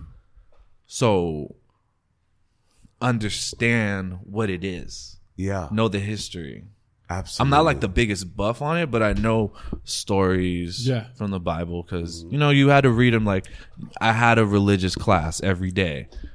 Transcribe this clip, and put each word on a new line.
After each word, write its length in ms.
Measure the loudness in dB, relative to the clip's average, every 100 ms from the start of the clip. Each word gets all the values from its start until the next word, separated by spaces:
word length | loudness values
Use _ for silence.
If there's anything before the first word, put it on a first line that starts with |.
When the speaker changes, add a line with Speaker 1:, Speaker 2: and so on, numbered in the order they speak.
| -16 -20 _ -20 _ -20 _ _ -12
Speaker 1:
So 680 | -2 2 2 0 -4 -8 -14 _ _ _ _ _ _ _ _ _ _ _ _ -20 -6
understand 1160 | -2 -2 -2 -4 -8 -2 0 0 0 -4 -6 -10
what 260 | -8 -4 -2
it 140 | -2
is. 540 | -6 -8 -12 -14 -18 -20 _ -8
Speaker 2:
Yeah. 320 | -6 -4 -4
Speaker 1:
Know 180 | 0 0
the 120 | 0
history. 640 | -4 -6 -10 -12 -12 -14 -18 _ _ _ -8
Speaker 2:
Absolutely. 380 | -8 -6 -2 2
Speaker 1:
I'm 40 | 4
not, 80 |
like, 160 | 4 2
the 80 | 0
biggest 480 | 0 0 -2 -6 -4
buff 240 | -4 -2
on 180 | -2 -2
it, 120 | 0
but 100 | 2
I 100 | 2
know 400 | 2 2 2 0 -4 -10 -10
stories 1040 | -8 -8 -2 2 2 2 0 -2 -4 -4 -2
Speaker 3:
Yeah. 160 | -2 -4
Speaker 1:
from 160 | -8 -6
the 80 | -4
Bible 460 | -4 -4 -4 -6
'cause, 400 | -6 -6 -6 -10
Speaker 2:
Mm-hmm. 80 | -6
Speaker 1:
you 60 | 0
know, 120 | 4
you 180 | 6 6
had 120 | 6
to 100 | 6
read 240 | 6 4
'em. 100 | 4
Like, 220 | 2 0 -4 -14 -18 -18 -14 -2
I 120 | 0
had 260 | 4 4 6
a 60 |
religious 520 | 6 4 6 4 2 -2
class 440 | 2 2 2 -2
every 280 | -2 0 -2
day, 380 | -2 -2 -4 -10 -14 -14